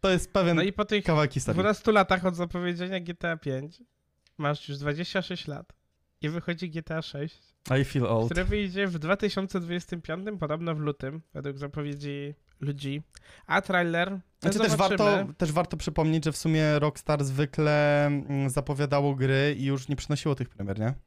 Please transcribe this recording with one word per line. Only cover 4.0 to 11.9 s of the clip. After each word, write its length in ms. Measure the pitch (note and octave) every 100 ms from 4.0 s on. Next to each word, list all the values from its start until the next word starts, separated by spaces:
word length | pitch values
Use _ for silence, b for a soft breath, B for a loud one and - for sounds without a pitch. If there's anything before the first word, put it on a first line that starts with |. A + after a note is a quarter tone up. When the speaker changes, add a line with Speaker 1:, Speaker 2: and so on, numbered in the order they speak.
| _ _ _ _
Speaker 2:
masz 320 | D3 D3 -
już 80 | C#3+
dwadzieścia 440 | D3 D3 F3 G3
sześć 260 | F#3 - -
lat 260 | C#3+ - - _ _ _ _
i 80 | D3+
wychodzi 400 | E3 E3 F3 F3+
G 140 | D#3
T 140 | D#3+ D#3+
A 40 |
sześć, 380 | D3+ C#3+ D#3 - _ _ - B2+
Speaker 1:
I 40 | C3+
feel 200 | C#3+ A#2
old. 180 | A2+ A#2
Speaker 2:
które 180 | E3+ F#3
wyjdzie 420 | G#3 G3 F#3 G3
w 120 | E3+
dwa 180 | D3+ G3
tysiące 420 | G#3 G3 F#3+ F#3+
dwudziestym 420 | E3+ F3 - F3
piątym, 360 | - F3 G3 G3+
podobno 380 | D#3+ D#3 E3+ D#3
w 40 |
lutym, 420 | D3 C#3+ C3+ D#3 -
według 240 | - C#3 C#3
zapowiedzi 760 | C#3+ D3 D3